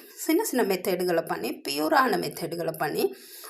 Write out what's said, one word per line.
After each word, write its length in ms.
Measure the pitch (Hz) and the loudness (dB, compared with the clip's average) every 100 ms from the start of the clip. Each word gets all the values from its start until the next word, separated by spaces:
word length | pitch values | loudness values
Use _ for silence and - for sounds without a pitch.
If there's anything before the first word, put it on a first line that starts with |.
| - - | -8 -6
சின்ன 280 | - 330 | 0 2
சின்ன 320 | 440 254 196 185 | 2 0 2 0
மெத்தடுகளை 520 | 208 180 180 165 - | 0 0 2 2 0
பண்ணி, 340 | - - - - | -2 -4 -6 -6
பியூரான 500 | 196 311 294 254 175 | -2 4 4 4 2
மெத்தடுகளை 600 | 143 - 165 170 165 160 | -2 -4 -6 -4 -4 -2
பண்ணி, 380 | 156 170 370 - - - | -2 0 -2 -2 -16 -18